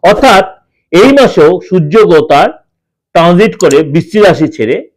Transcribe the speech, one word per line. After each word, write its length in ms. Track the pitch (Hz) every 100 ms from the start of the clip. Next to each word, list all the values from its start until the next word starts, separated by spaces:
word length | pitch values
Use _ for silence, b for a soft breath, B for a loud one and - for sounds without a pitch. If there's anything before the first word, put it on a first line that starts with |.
অর্থাৎ 420 | 175 208 262 196 - - _ _ _
এই 220 | 165 240
মাসেও 480 | 277 247 - 156 180
সূর্য 600 | - 185 151 208 190 160 -
তার 220 | 143 202 - _ _ _ _ _
ট্রানজিট 440 | 175 165 175 214 180
করে 260 | 170 139
বৃশ্চিক 400 | 151 151 170 214
রাশি 260 | 202 151 151
ছেড়ে 400 | - 110 165 285